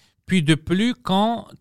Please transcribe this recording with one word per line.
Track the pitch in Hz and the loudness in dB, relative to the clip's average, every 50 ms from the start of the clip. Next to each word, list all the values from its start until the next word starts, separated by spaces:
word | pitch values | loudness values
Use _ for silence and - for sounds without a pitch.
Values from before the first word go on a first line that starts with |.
| _ _ _ _ _ | _ _ _ _ _
Puis | - 185 185 | -2 0 0
de | 156 151 160 | 2 2 0
plus, | 151 - - 175 185 226 247 240 | 0 0 -2 -2 0 0 0 -2
quand | - _ - 190 196 208 226 233 226 - - - - | -4 _ -2 0 2 2 0 -2 -4 -8 -14 -20 -20